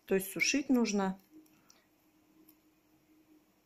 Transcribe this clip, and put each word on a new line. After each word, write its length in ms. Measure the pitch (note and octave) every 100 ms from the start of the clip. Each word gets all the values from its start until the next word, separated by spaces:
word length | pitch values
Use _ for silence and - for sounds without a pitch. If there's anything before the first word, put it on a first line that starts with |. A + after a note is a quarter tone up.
| -
То 100 | F#3+
есть 160 | F#3+
сушить 380 | E3+ - C4+ D4
нужно 480 | B3 A3 G3+ F#3+ F#3+ _ - - _ _ - _ _ _ _ _ _ - _ _ _ _ _ _ D#4 _ - _ _